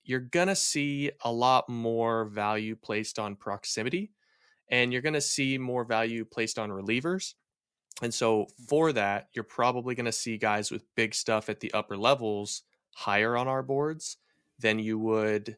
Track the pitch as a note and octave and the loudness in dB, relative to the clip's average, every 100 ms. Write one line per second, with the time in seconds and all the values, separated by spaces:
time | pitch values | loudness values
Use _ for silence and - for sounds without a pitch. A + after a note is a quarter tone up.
0 | - B2+ B2 E3+ F3+ F#3+ - D3+ C#3+ C#3+ | -6 -4 0 2 2 2 0 0 -2 -2
1 | C#3+ - A#2+ A#2 B2+ B2+ - A#2 A2+ A2+ | -4 -4 -2 2 4 4 2 -2 0 2
2 | A2+ A2+ G#2+ G#2 G#2 G#2+ A2 A2 - G#2+ | 2 0 -2 -2 -2 0 -2 -6 -4 -4
3 | A2 - G#2 G2+ G#2 G2+ - A2 A#2+ F3 | -4 -4 -6 -6 -8 -6 -6 -4 -2 -4
4 | G#3 _ _ _ _ _ - B2 B2 B2 | -6 _ _ _ _ _ -2 0 2 0
5 | D3 D3+ - - C3+ C3+ B2+ B2 A#2 A2+ | -2 -2 -2 0 0 0 -2 -2 0 0
6 | A2+ A#2 A2 - A2+ - G#2 G2 G2 A#2+ | 0 -2 -6 -4 -4 -4 -6 -4 -2 0
7 | D#3+ F#3+ - - _ _ _ _ _ - | 0 -2 -6 -12 _ _ _ _ _ -8
8 | A#2+ - A2+ A2 G2+ - A#2+ D3 D#3+ A#2+ | -6 0 4 4 0 -8 0 4 4 4
9 | G2+ G2+ - A#2 G#2+ - B2 B2 B2 B2 | 2 0 -4 -10 -6 0 2 2 -2 -2
10 | A#2+ - A#2+ A2 G#2+ G#2 G#2 - - - | -2 -2 -4 0 2 2 0 -6 -4 0
11 | A2+ - - A2 - G#2 A2 G#2+ - G2+ | 0 0 0 0 0 -6 -4 -4 -4 0
12 | A#2 C3+ A2 G#2 G2+ - - _ _ - | 2 4 2 -2 -4 -10 -12 _ _ -8
13 | - G2+ A2+ A#2+ C3 C3 C3 C#3 D3+ D#3+ | 0 2 4 2 0 -2 0 0 0 -4
14 | - - _ _ _ _ A2 A2 A2 A2 | -10 -14 _ _ _ _ 0 0 0 0
15 | A2 A2 G#2+ G#2+ G#2+ | 2 2 2 0 -2